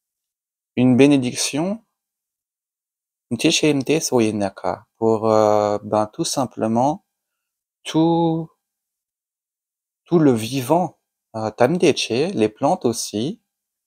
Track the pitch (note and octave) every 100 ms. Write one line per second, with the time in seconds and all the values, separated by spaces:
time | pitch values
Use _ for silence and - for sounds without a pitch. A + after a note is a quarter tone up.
0 | _ _ _ _ _ _ _ - B2+ B2
1 | C#3+ C#3+ B2 B2 - C#3 F#3 A3 _ _
2 | _ _ _ _ _ _ _ _ _ _
3 | _ _ _ A#2 D#3 E3+ D#3 C#3+ C3 D#3
4 | - B2 G#2+ G#2 G2 - F#2 G2 - -
5 | A2+ A2 A2 A2 G#2+ G#2+ G#2 G#2 G#2+ G#2+
6 | G#2+ - E3 - B2 - A2 A2+ C#3 F3
7 | _ _ _ _ _ _ _ _ - D#3+
8 | E3 E3 E3 E3 D#3+ _ _ _ _ _
9 | _ _ _ _ _ _ _ _ _ _
10 | _ E3+ D3 A#2 A2+ C3+ B2 E3 F3 -
11 | _ _ _ A2 A2 - B2+ F3 E3 -
12 | - A#2 F3 C3 G#2+ - C#3 B2+ A#2+ A2+
13 | - G#2 C3+ A#3 _ _ _ _